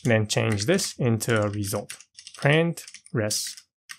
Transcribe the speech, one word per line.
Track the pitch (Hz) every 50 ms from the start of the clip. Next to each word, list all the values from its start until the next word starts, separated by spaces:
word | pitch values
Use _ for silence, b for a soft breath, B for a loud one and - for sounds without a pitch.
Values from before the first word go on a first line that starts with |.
and | - 120
then | 113 110 107
change | 104 - 123 113 113 110 101 104
this | 131 180 190 - - - -
into | 143 120 113 107 - - 117 107
a | 104 104
result. | 101 104 101 98 107 101 104 - - - _ _ _ - - - -
Print | - - 143 151 160 165 170 160 - - - - - _ _
res. | - 123 104 107 - - - - - - - _ _ _ _ - -